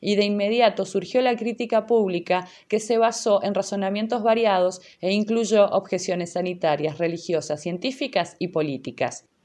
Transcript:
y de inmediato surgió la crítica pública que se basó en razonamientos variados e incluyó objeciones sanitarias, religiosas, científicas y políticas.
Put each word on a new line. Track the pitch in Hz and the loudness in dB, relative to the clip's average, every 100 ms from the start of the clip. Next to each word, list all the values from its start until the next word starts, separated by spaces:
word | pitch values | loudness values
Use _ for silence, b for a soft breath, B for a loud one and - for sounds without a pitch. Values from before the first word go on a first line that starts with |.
y | - 202 | 0 2
de | |
inmediato | 202 202 202 233 226 196 | 2 2 0 4 4 2
surgió | 185 196 185 254 | -2 -4 -2 0
la | 254 233 | 2 0
crítica | 226 233 240 220 220 | -2 -4 -2 0 2
pública | 233 196 175 170 180 180 B - | 2 2 0 0 -2 -2 B -4
que | 214 | -4
se | 214 226 | 0 2
basó | 226 - - 202 | 2 2 2 2
en | 202 | 2
razonamientos | 196 196 202 190 202 220 240 | -2 -2 -2 -2 -2 -2 0
variados | 220 226 220 190 180 190 B B | 2 2 4 4 2 -2 B B
e | 180 | -2
incluyó | 202 208 226 208 214 202 | 0 0 0 2 4 4
objeciones | 196 196 185 185 180 170 | 2 -2 -4 -2 -4 -4
sanitarias, | 185 180 180 160 147 156 151 | -4 -4 -2 0 0 -2 -2
religiosas, | 170 165 - 160 - 147 | -4 -4 -2 -2 -2 -6
científicas | 175 175 262 262 - 185 170 - | -6 -6 -6 -4 -4 -2 -4 -4
y | 180 | -4
políticas. | 165 156 131 131 - 127 - - _ | -2 -2 -4 -8 -4 -4 -4 -16 _